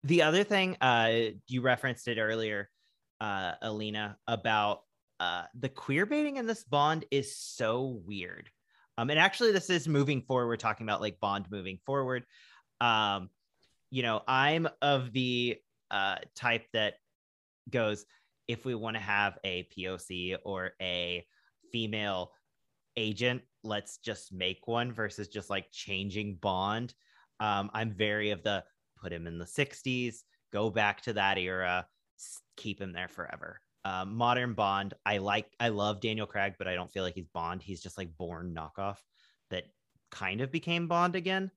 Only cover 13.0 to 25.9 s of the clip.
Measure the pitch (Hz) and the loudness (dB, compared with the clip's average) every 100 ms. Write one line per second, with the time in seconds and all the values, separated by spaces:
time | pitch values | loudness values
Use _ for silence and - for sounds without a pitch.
13 | 104 101 92 _ _ _ _ _ _ 131 | 4 2 -4 _ _ _ _ _ _ -2
14 | 120 110 - 131 143 165 160 - 143 139 | 0 0 2 4 6 4 0 2 2 2
15 | 123 120 127 123 120 107 _ _ _ 101 | 2 0 0 0 0 -4 _ _ _ 0
16 | 98 92 - - 123 113 - 110 107 - | 0 -2 -8 -4 0 0 0 -2 -2 -4
17 | _ _ _ _ _ _ - 127 110 104 | _ _ _ _ _ _ -4 0 0 -2
18 | - _ _ _ - 117 131 117 113 110 | -8 _ _ _ -8 -6 -4 -4 -4 -4
19 | 101 101 101 90 98 90 87 - 92 92 | 0 2 2 0 -6 -6 -8 -8 -6 -6
20 | - 90 90 92 - 95 92 _ 92 90 | -8 -6 -4 -6 -6 -6 -6 _ -4 -4
21 | 87 87 - _ _ _ _ 117 110 107 | -4 -6 -10 _ _ _ _ -6 -4 -2
22 | 104 95 87 _ _ _ _ _ _ - | -2 -2 -6 _ _ _ _ _ _ -4
23 | 110 98 123 127 - _ 110 104 - - | -4 0 0 0 -8 _ -6 -6 -6 -10
24 | 113 104 - 92 90 95 - 117 123 113 | -8 -8 -8 -4 -4 -4 -4 -2 -2 -4
25 | 107 - 101 107 - 98 - - - | -6 -6 -8 -10 -4 -6 -6 -14 -8